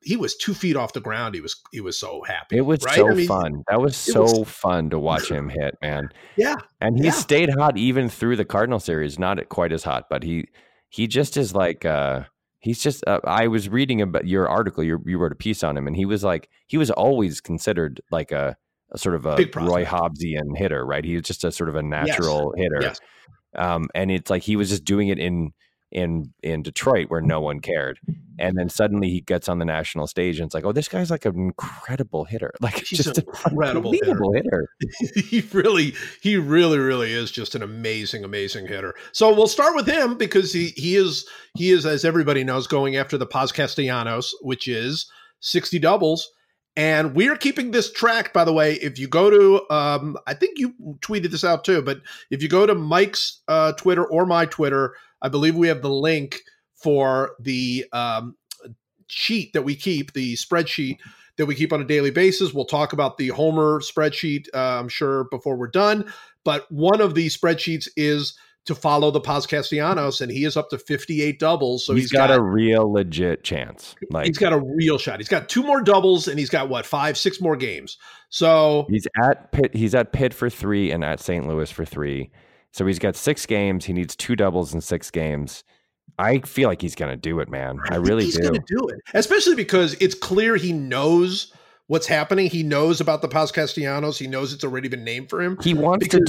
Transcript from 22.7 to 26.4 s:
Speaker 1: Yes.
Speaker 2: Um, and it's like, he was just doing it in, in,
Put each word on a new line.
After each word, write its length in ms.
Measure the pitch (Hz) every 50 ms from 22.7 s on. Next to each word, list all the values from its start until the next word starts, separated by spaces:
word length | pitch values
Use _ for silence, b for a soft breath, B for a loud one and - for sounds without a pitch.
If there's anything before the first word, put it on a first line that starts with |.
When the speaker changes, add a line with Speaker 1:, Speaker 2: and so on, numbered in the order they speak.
| 76 71
Speaker 1:
Yes. 180 | 67 - - - b b b b b b b b b _ _
Speaker 2:
Um, 360 | - 90 90 87 85 80 - -
and 180 | 87 95 95
it's 180 | 95 90 - -
like, 140 | 95 92 -
he 120 | - 107
was 140 | 104 104 92
just 160 | 101 95 -
doing 240 | - 101 101 104 98
it 100 | 98 -
in, 320 | 80 90 87 85 82 73 - _ _ _ _ _ _ _
in, 420 | - - 90 85 82 82 73 65 _ _